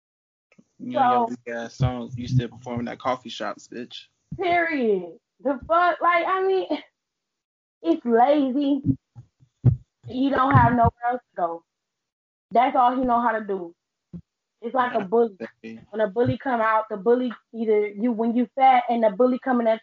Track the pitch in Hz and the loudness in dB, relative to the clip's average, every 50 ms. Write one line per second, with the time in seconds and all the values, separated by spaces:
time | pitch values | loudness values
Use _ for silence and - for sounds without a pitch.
0 | _ _ _ _ _ _ _ _ _ _ _ _ _ _ _ - - - - - | _ _ _ _ _ _ _ _ _ _ _ _ _ _ _ -16 -12 -6 -2 0
1 | 262 247 247 247 233 226 123 - _ 117 117 117 117 117 - - 131 127 127 123 | 2 2 2 2 0 -2 -4 -8 _ -10 -10 -8 -10 -10 -4 -2 -2 -2 -2 -4
2 | 117 113 123 113 123 123 127 127 120 113 - - - 123 120 120 120 117 113 110 | -8 -10 -10 -10 -6 -2 0 0 0 -2 -4 -12 -12 -10 -8 -8 -8 -8 -8 -6
3 | - 131 127 127 - 120 - - 110 101 - - - - - - 123 - - - | -4 -4 -4 -4 -6 -12 -12 -10 -8 -8 -8 -10 -14 -16 -14 -14 -14 -14 -16 -20
4 | - _ _ _ _ _ - - 381 349 349 349 339 330 320 277 247 220 202 185 | -20 _ _ _ _ _ -8 -4 -2 0 0 0 0 0 -2 0 0 0 0 0
5 | 180 170 165 - _ _ _ _ 185 254 277 247 - - 320 339 359 349 311 - | -2 -6 -14 -20 _ _ _ _ -4 -4 -4 -4 -2 0 2 4 4 2 2 0
6 | - 339 349 339 330 339 370 370 381 381 381 381 349 - 311 277 - _ _ _ | 0 2 2 2 0 0 0 0 0 0 0 0 -2 -2 -4 -6 -8 _ _ _
7 | _ _ _ _ _ _ _ _ _ _ _ _ _ _ _ _ - 330 330 - | _ _ _ _ _ _ _ _ _ _ _ _ _ _ _ _ -2 -2 -2 0
8 | - 240 226 226 240 277 294 302 269 262 233 294 285 277 285 277 285 294 262 - | 0 0 2 4 4 4 4 2 2 0 0 0 0 0 0 0 0 -2 -2 -2
9 | _ _ _ - - _ _ _ _ _ _ _ - - - - - _ _ _ | _ _ _ -20 -20 _ _ _ _ _ _ _ 2 2 2 2 -2 _ _ _
10 | - - 220 254 269 269 269 269 262 277 277 262 240 233 247 240 233 233 - _ | -16 -10 -4 -2 -2 0 0 0 2 4 4 6 6 4 4 4 2 2 2 _
11 | - 240 247 247 - _ _ - 180 165 165 170 - _ _ _ _ _ _ _ | -4 -6 -6 -6 -8 _ _ -6 -4 -4 -4 -8 -14 _ _ _ _ _ _ _
12 | _ _ _ _ _ _ _ _ _ _ - 226 254 269 277 285 247 247 254 254 | _ _ _ _ _ _ _ _ _ _ 2 2 2 4 4 4 4 4 2 2
13 | 262 247 240 233 240 240 220 214 214 202 196 190 175 170 175 _ _ _ _ _ | 0 2 2 2 2 0 0 -2 -2 -4 -6 -6 -6 -10 -14 _ _ _ _ _
14 | _ _ - 170 - _ _ _ _ _ _ _ 214 233 233 262 247 247 240 226 | _ _ -18 -18 -18 _ _ _ _ _ _ _ -10 -4 -2 -2 0 0 -2 -4
15 | 202 180 196 233 240 226 196 180 - - - _ - 113 113 113 - - - 214 | -2 0 2 2 2 2 -2 -6 -14 -14 -14 _ -16 -16 -16 -16 -16 -10 -4 -2
16 | 214 202 185 233 247 254 254 233 - 277 247 233 220 220 220 220 214 - 220 202 | -2 -2 0 0 0 0 -2 -4 -4 -4 -2 0 0 0 0 0 -2 -4 -6 -4
17 | 185 233 240 254 254 247 208 - _ _ - 226 226 214 214 208 208 208 202 202 | 0 2 2 2 0 -2 -8 -10 _ _ -10 -6 -2 0 2 2 0 -2 -4 -4
18 | 214 247 233 208 233 233 220 247 247 - _ 277 269 262 254 247 - - 240 233 | -4 -2 -2 -2 -2 -2 0 0 -2 -2 _ 4 4 6 6 4 2 0 0 2
19 | 226 220 196 185 247 254 254 254 - 262 254 240 233 220 226 220 | 2 2 2 2 2 2 2 0 -2 -2 0 0 2 0 0 -2